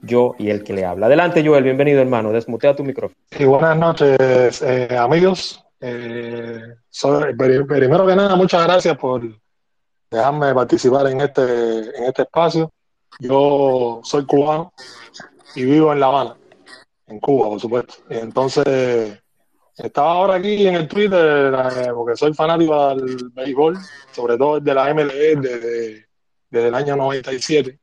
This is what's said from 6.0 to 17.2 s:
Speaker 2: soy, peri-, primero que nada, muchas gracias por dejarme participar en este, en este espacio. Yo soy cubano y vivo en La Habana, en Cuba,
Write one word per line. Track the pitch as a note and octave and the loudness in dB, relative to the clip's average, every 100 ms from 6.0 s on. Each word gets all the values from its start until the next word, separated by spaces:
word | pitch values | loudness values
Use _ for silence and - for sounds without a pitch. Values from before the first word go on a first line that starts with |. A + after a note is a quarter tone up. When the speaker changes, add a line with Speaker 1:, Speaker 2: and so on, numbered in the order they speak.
| A#2+ A#2 A#2 A#2 A#2 A2+ A#2 A#2 _ | -10 -10 -10 -10 -12 -14 -16 -20 _
Speaker 2:
soy, | - C#3+ D3 D3+ | -6 -2 0 -2
peri-, | A#2+ C3 C3 C#3 | 0 2 2 2
primero | D3 B2+ E3 F#3+ | 2 2 4 4
que | F#3 | 2
nada, | G3+ F#3 | 2 2
muchas | F#3 F3+ | 2 2
gracias | E3+ F3+ F3 D3 | 4 2 2 -2
por | C3+ B2+ A#2 G#2+ _ _ _ _ _ _ _ | -4 -4 -6 -14 _ _ _ _ _ _ _
dejarme | A2+ B2+ D3 C#3+ | -2 0 0 0
participar | C3 A#2+ A#2+ C3 C3+ C3+ | 0 0 0 2 2 0
en | C3 | 0
este, | C#3 C#3 | -2 0
en | B2+ A#2+ A#2 A2+ A2 A2+ | 0 0 -2 -4 -6 -6
este | A#2+ - | -6 -4
espacio. | C3 D#3+ E3 D#3+ D#3+ _ _ _ _ - | -2 0 0 0 -4 _ _ _ _ -14
Yo | B2 C3+ C#3+ C#3 C#3 B2+ A#2+ A#2 | -2 2 2 2 2 0 -2 -6
soy | A#2+ D3 C#3 | -4 -4 0
cubano | C#3+ D#3 D#3 E3+ _ - - - - - _ _ | 0 2 -2 -6 _ -20 -20 -20 -20 -20 _ _
y | - | -4
vivo | B2+ D3 D#3 | 2 4 4
en | C#3+ | 2
La | C3+ | 2
Habana, | C#3 A#2+ - _ _ _ - _ _ _ | 0 -4 -10 _ _ _ -20 _ _ _
en | |
Cuba, | G#2+ | -8